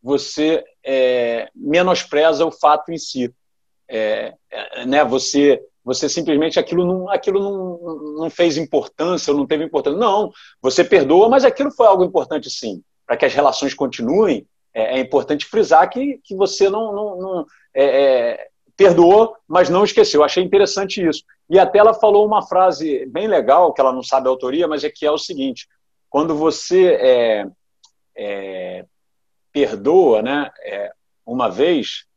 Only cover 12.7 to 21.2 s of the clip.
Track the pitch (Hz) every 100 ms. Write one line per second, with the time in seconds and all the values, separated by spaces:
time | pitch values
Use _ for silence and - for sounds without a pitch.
12.7 | 92 _ _ _ 117 139 135 143 - 143
13.7 | - 135 - 120 170 214 120 - _ _
14.7 | 117 110 131 131 143 131 151 - 214 180
15.7 | 160 185 247 277 262 _ 190 196 196 196
16.7 | 202 226 202 214 185 190 185 147 _ _
17.7 | 131 139 131 139 131 117 113 - _ _
18.7 | _ 196 170 170 202 226 - _ 165 156
19.7 | 180 208 - - 147 147 - 180 196 202
20.7 | - 196 214 170 151